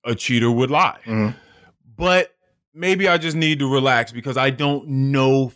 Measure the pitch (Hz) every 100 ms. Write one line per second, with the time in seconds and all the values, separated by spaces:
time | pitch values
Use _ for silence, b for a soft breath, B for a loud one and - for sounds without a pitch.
0 | 120 107 - 120 117 117 127 147 131 -
1 | 113 110 107 120 B B B B _ 113
2 | 175 185 - _ _ _ _ 156 180 190
3 | 190 170 160 160 156 151 135 135 131 123
4 | 117 120 131 127 135 131 143 143 151 135
5 | 135 139 131 135 131